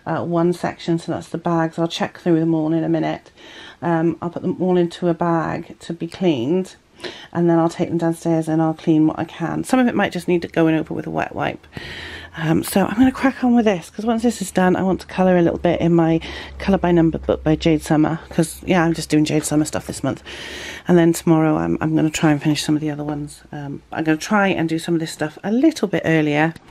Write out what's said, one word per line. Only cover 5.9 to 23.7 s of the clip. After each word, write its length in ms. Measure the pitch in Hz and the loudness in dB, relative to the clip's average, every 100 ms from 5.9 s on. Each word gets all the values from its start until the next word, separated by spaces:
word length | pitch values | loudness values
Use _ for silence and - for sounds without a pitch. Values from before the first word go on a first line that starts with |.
be 120 | 170 165 | -10 -10
cleaned. 680 | - 185 139 120 180 185 - _ - - - - | -2 0 0 0 -2 -2 -10 _ -16 -16 -14 -8
And 160 | - 175 | 0 2
then 100 | 165 | 4
I'll 120 | 165 | 2
take 180 | - 175 | 0 -4
them 80 | 165 | -2
downstairs 500 | 165 165 170 165 160 | -2 -2 0 0 0
and 140 | 160 | 0
I'll 140 | 160 | 0
clean 320 | 156 - 156 156 | 0 2 4 4
what 120 | - | 0
I 60 | |
can. 400 | 160 - 160 151 | -8 -6 -6 -6
Some 160 | 165 254 | -2 2
of 60 | 247 | 2
it 80 | |
might 180 | - 202 | 2 -2
just 160 | 180 170 | -2 0
need 160 | 175 | 0
it 80 | 185 | 0
going 220 | - 160 | 0 2
over 180 | 160 156 | 2 -2
with 140 | 151 156 | -6 -6
a 40 | |
wet 240 | 160 - | -4 -4
wipe. 320 | - 143 - - - - - - - - - | -4 -6 -6 -14 -16 -14 -14 -14 -16 -16 -6
Um, 260 | 160 165 | 0 0
so 220 | - 202 190 | 2 0 2
I'm 80 | |
gonna 160 | 208 262 | 4 2
crack 320 | - 262 - | 4 -2 0
on 140 | 247 240 | 2 4
with 80 | |
this, 260 | 220 185 - | 4 0 -4
'cause 160 | - 214 | -8 -4
once 160 | 226 | 0
this 180 | 240 220 | 0 -2
is 120 | 185 | -4
done, 240 | - 185 190 | 2 2 2
I 60 | |
want 180 | 190 180 | 0 -2
to 60 | - | -4
colour 300 | - 185 180 | 0 4 4
a 60 | |
little 160 | 170 - | 4 2
bit 220 | 175 165 | 0 2
in 140 | 170 | 2
my 260 | 170 165 165 - - - - | 4 4 2 -2 -14 -14 -8
Colour 200 | - 190 | -2 0
by 140 | 175 | 4
Number 260 | 175 165 - | 4 4 2
book 240 | - - | -2 -2
by 140 | - 156 | 0 2
Jade 260 | 165 151 | 2 0
Summer. 380 | - 151 151 160 - | 2 2 2 0 -6
'Cause, 320 | - 165 - | -2 -2 -4
yeah, 200 | - 185 | 0 2
I'm 100 | 165 | 2
just 140 | 160 156 | 0 0
doing 160 | 151 | 0
Jade 200 | 151 151 | 2 0
Summer 200 | 151 151 | 0 0
stuff 220 | 151 - - | 0 -4 -6
this 180 | - | -6
month. 180 | 131 - - - - - - - - | -6 -6 -10 -16 -14 -14 -14 -8 2
And 100 | 175 | 6
then 160 | 170 | 6
tomorrow 440 | 165 - 160 156 156 | 4 4 4 4 2
I'm, 200 | 170 170 | 0 -2
I'm 160 | 160 156 | 0 0
gonna 140 | 156 | 0
try 200 | - 160 | 2 2
and 100 | 147 | 2
finish 220 | 156 147 | 2 0
some 140 | - 151 | 0 0
of 60 | |
the 80 | 156 | -2
other 120 | 147 | -6
ones. 400 | 147 147 147 - - | -6 -6 -8 -14 -16
Um, 320 | 147 143 | -14 -12